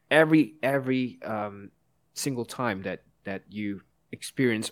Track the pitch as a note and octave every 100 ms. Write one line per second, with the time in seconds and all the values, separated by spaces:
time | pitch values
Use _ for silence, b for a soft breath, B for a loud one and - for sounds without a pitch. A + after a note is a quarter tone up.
0 | - D3 D#3 D#3 B2 - B2+ C#3 B2+ C3
1 | B2+ - - G#2+ G#2 G2+ G2+ _ _ _
2 | _ - C#3+ B2 A2+ - A#2+ F#2+ F#2+ E2+
3 | _ _ - F#2+ - G2+ G#2 G2 - _
4 | _ - - - B2+ A2 A2+